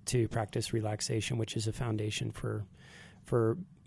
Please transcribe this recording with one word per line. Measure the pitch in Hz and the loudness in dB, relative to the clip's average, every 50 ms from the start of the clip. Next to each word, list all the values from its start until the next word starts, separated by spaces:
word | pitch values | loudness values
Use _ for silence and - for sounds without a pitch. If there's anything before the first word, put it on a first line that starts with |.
| - | -4
to | - - 127 113 107 | 0 2 2 2 2
practice | - 113 107 107 - 123 110 - - | 2 0 -2 0 0 -2 -2 0 0
relaxation, | 117 107 107 107 107 - - 123 113 104 - 127 117 | 0 0 0 0 -2 -2 0 0 0 0 0 0 0
which | 110 - - | 0 0 -2
is | 117 107 113 | -2 -2 0
a | 107 | 0
foundation | - 131 120 110 107 107 107 107 - 123 117 107 | 0 0 0 0 0 0 -2 -2 -2 -2 -4 -4
for, | - - 120 107 107 104 - - - - - - - - - - - - | -4 -4 -2 -2 -2 -4 -8 -12 -18 -20 -20 -20 -20 -20 -20 -20 -20 -4
for | - - 120 113 110 117 - 180 - - - - | 0 2 4 4 4 2 0 -2 -10 -14 -20 -8